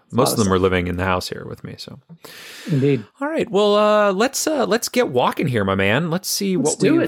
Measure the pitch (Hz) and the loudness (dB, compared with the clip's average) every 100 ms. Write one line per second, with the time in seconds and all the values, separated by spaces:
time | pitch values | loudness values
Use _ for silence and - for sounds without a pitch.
0 | _ 117 139 117 98 92 95 92 90 87 | _ 0 2 2 2 4 4 2 0 -2
1 | 95 92 - - - - - - - - | -2 -2 -4 -10 -12 -14 -14 -16 -16 -18
2 | _ 170 - - - - 240 143 139 131 | _ -20 -20 -20 -20 -16 -4 0 2 0
3 | 104 _ 285 320 - 190 208 208 214 214 | -4 _ -6 -4 -2 0 2 4 4 4
4 | 202 190 262 - - 302 202 220 - 247 | 2 2 -2 -2 -2 -2 0 0 0 -2
5 | 240 123 170 - 165 120 98 95 98 123 | 0 2 0 0 -2 0 0 2 2 2
6 | 170 175 - - 196 185 - - 214 330 | 0 -4 -4 -4 -2 0 0 2 2 2